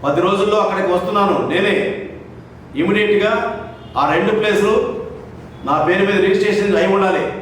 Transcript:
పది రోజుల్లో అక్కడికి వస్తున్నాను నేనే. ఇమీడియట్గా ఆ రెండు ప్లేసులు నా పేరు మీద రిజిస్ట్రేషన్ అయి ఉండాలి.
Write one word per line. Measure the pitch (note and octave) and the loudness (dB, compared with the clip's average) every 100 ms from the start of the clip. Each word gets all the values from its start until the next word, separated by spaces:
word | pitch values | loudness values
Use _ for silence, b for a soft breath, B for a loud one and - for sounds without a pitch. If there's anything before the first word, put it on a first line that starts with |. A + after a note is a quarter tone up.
పది | C#3+ D#3 | 0 2
రోజుల్లో | F3+ G3 G3+ G#3+ | 2 2 2 2
అక్కడికి | G#3 F#3+ F#3 | 2 0 0
వస్తున్నాను | F3+ - G#3 G3 - - | 0 0 0 2 2 0
నేనే. | E3+ G3+ - - - - - - - - - - C3+ | 0 2 0 -2 -6 -10 -14 -16 -18 -20 -20 -14 -4
ఇమీడియట్గా | F3 G3+ G#3 G#3 G3+ A3+ - - - - - B2+ | 0 2 4 2 2 0 -2 -6 -12 -16 -10 -2
ఆ | C#3 | 0
రెండు | E3 G3 | 2 2
ప్లేసులు | G#3+ G#3+ G#3 G3+ G#3+ - - - - - - - - C#3+ | 2 2 2 2 2 0 -6 -10 -12 -16 -16 -18 -12 -2
నా | D3+ | 0
పేరు | D#3 F#3+ | 2 2
మీద | G3 F#3+ | 2 2
రిజిస్ట్రేషన్ | F#3+ F#3+ G#3 G#3 G3+ F3+ | 2 2 2 0 2 2
అయి | F#3+ | 2
ఉండాలి. | G3 F#3+ F3 - - | 2 2 0 -2 -6